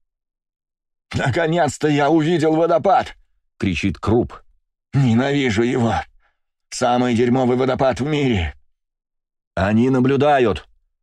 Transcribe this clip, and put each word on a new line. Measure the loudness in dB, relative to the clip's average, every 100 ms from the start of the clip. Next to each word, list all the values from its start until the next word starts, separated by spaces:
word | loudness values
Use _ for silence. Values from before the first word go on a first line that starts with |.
| _ _ _ _ _ _ _ _ _ _ _
«Наконец-то | -4 -2 0 0 0 -2 0 0
я | 2 2
увидел | 2 2 0 2 2
водопад!» — | 2 2 2 2 0 -10 _ _ _ _
кричит | -4 -2 -4 -4
Круп. | 0 0 0 -8 -20 _ _ _ _
«Ненавижу | 0 2 2 0 -2 -2 0
его! | 0 0 -2 -2 -6 _ _ _ _ _ _
Самый | -4 0 0 0 0
дерьмовый | 0 2 0 0
водопад | 0 0 0 -2
в | -4
мире!» | -2 -2 -2 -4 -8 _ _ _ _ _ _ _ _ _ -6
«Они | -2 0 2
наблюдают!» — | 2 0 2 2 2 0 -2 -10 _ _ _